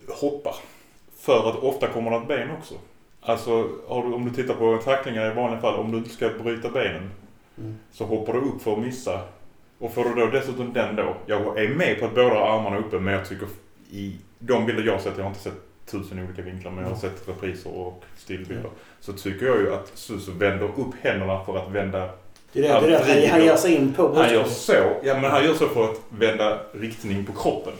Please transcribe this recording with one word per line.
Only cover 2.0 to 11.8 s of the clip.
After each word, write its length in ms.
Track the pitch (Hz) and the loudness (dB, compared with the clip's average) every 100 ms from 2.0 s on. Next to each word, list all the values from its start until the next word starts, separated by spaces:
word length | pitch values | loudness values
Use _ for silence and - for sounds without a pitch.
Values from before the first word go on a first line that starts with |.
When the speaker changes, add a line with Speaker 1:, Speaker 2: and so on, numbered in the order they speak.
| 117 | -2
Speaker 1:
det 60 | 117 | -2
ett 120 | 143 | -2
ben 220 | 135 120 160 | -4 -4 -10
också. 160 | - 101 - _ _ _ | -12 -18 -18 _ _ _
Alltså, 300 | - 113 120 113 107 - - | -2 -2 2 0 0 -6 -6
har 140 | 127 120 | -4 -2
du, 60 | |
om 120 | 120 | -2
du 60 | 123 127 | -2 -2
tittar 120 | 123 | -2
på 240 | 117 113 113 | 2 2 2
tacklingar 460 | 135 135 135 110 110 | 2 0 0 -2 -2
i 40 | |
vanliga 260 | 117 120 113 | 0 -2 0
fall, 140 | 117 | 0
om 180 | 101 110 | 0 -2
du 60 | 113 | -4
inte 120 | 113 | -6
ska 180 | - 113 - | -4 -4 -2
bryta 260 | 117 117 117 | -4 -4 -4
benen, 400 | 131 101 82 95 - - _ _ - | -2 -2 -4 -10 -14 -20 _ _ -14
Speaker 2:
Mm. 160 | 110 110 - | -12 -14 -16
Speaker 1:
så 120 | - | -10
hoppar 280 | 107 110 117 | -4 -4 -2
du 60 | 123 | -2
upp 240 | 139 - | -2 -4
för 100 | 110 | -2
att 60 | 107 | -2
missa. 420 | 123 123 98 90 - - - - _ - | -4 -6 -6 -6 -8 -16 -20 -20 _ -12
Och 160 | 117 | -6
får 100 | 123 | -2
du 100 | 120 | 0
då 120 | 117 113 | 2 2
dessutom 460 | 131 123 127 120 | 2 -2 -4 -2
den 240 | 123 104 107 | -2 0 -2
då, 200 | 95 - - | -2 -4 -2
jag 320 | 101 101 107 | -2 0 0
är 40 | 107 | 0
med 300 | 151 | 2